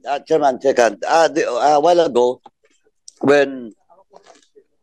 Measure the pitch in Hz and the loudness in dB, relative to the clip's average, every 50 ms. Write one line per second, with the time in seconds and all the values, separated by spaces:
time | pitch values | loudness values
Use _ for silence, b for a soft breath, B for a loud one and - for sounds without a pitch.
0 | - 127 143 139 - - 160 151 143 139 127 113 - 139 120 120 117 110 101 - | -8 -8 -8 -8 -4 -2 -2 0 0 0 -2 -2 -2 0 2 2 2 0 0 -4
1 | - - 151 165 160 147 135 160 120 101 120 117 127 147 151 143 151 175 175 175 | -4 0 0 2 2 0 0 -2 -4 -4 -2 -2 0 2 2 2 2 2 2 2
2 | 160 135 113 123 123 123 127 - _ - _ _ _ _ _ _ _ _ _ _ | 0 0 0 0 0 0 -2 -6 _ -20 _ _ _ _ _ _ _ _ _ _
3 | _ - - - - 135 143 143 139 139 135 127 120 107 - _ _ _ _ 196 | _ -20 -12 -4 0 2 2 2 2 -2 -4 -12 -16 -18 -20 _ _ _ _ _
4 | _ _ _ - _ - - _ _ _ _ 427 _ _ _ _ | _ _ _ -20 _ -20 -20 _ _ _ _ _ _ _ _ _